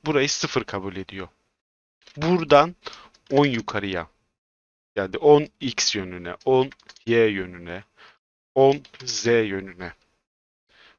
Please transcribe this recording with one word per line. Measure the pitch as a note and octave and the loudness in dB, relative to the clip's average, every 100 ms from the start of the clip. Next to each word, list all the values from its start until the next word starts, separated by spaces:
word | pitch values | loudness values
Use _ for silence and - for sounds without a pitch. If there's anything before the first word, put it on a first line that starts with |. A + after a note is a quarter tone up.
burayı | D3+ C#3+ C#3+ | -2 0 0
sıfır | - - B2 | -2 -4 -4
kabul | - G2 G2 F#2+ | -4 -8 -8 -10
ediyor. | F#2+ G2 F2+ _ _ _ _ _ _ _ - C#3+ | -12 -14 -16 _ _ _ _ _ _ _ -20 -4
Buradan | D#3+ F3+ D3+ C#3+ E3 - - - - _ _ | 0 0 6 6 6 -2 -18 -18 -20 _ _
on | C#3 C#3+ | 2 2
yukarıya. | A#2 G#2 G#2 G2 F2+ D#2+ _ _ _ _ _ _ _ _ G#2 | 0 -4 -6 -6 -6 -8 _ _ _ _ _ _ _ _ -8
Yani | F#2+ A2+ | -6 2
on | D3 D3 - _ | 6 6 4 _
X | C3 - - | -8 -4 -4
yönüne, | G2+ F#2 F2+ F2 - | -4 -8 -10 -12 -6
on | C3 C3 C3+ - - _ A2+ | 2 2 0 -8 -20 _ -2
Y | A#2 A2 | 2 2
yönüne, | G2 F2+ F2+ E2+ F2+ - _ - _ _ _ _ | 0 -8 -14 -14 -14 -16 _ -20 _ _ _ _
on | C3+ C3+ C#3+ - - | 2 2 2 -6 -14
Z | B2+ - A2+ | -10 -4 0
yönüne. | A#2 G#2+ F#2+ F#2+ F2 F2 - _ _ _ _ _ _ _ _ _ | 0 0 -6 -10 -14 -16 -16 _ _ _ _ _ _ _ _ _